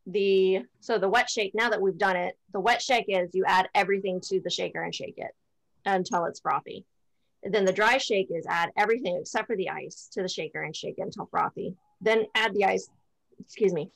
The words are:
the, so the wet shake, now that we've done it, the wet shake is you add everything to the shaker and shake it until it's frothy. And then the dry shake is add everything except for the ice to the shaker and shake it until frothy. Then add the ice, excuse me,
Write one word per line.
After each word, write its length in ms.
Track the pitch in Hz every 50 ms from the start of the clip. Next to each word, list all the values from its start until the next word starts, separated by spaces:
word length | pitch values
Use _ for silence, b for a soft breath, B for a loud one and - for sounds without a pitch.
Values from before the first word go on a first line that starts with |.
| -
the, 540 | 190 175 208 196 196 196 190 190 185 190 185 247 - _ _
so 160 | - - 233
the 120 | 208 180 196
wet 200 | 208 240 - -
shake, 260 | - 226 208 196 -
now 140 | 214 233 240
that 120 | 214 185
we've 160 | 196 190 170 165
done 180 | 202 190 185
it, 220 | 180 180 - - _ _ _ -
the 40 | 196
wet 200 | 185 233 240 233
shake 240 | - - 254 233 202 -
is 260 | 190 185 180 170 -
you 100 | 190 185
add 220 | 170 180 190 185 - -
everything 440 | 208 196 185 196 196 196 190 185 185 185 -
to 100 | 190 185
the 80 | 175 180
shaker 340 | - - 180 180 170 165
and 120 | 165 170 165
shake 240 | - - - - -
it 140 | - - - _ _ _ _ _ _ _ _ _ -
until 400 | 196 196 185 185 - 180 175 170
it's 160 | 165 143 -
frothy. 460 | - 160 143 143 - - - - - _ _ _ _ _ _ _ _ _ _ _
And 100 | - 196
then 140 | 185 214 196
the 60 | 185
dry 260 | 180 202 214 233 247 269
shake 300 | - - 220 196 190 -
is 160 | - 165 - -
add 220 | 170 170 170 - - 190
everything 400 | 208 208 226 254 254 180 180 175
except 260 | - - - 226 214 -
for 80 | 226
the 120 | 185 180 139
ice 400 | 160 156 135 160 - - - -
to 100 | - 208
the 60 | 185 185
shaker 340 | - - 160 151 - 156
and 120 | 156 151 160
shake 200 | - - 127 127
it 60 | -
until 240 | - 147 - 208 160
frothy. 500 | - - 175 170 - - - - - 185 - _ _ _ -
Then 240 | 185 214 220 220 - - -
add 200 | 226 220 220 202
the 100 | 208 196
ice, 240 | 190 190 190 - - _ _ _ _ _ _ _ _ _ -
excuse 340 | - - - - 214 190 175
me, 160 | 156 156 190 _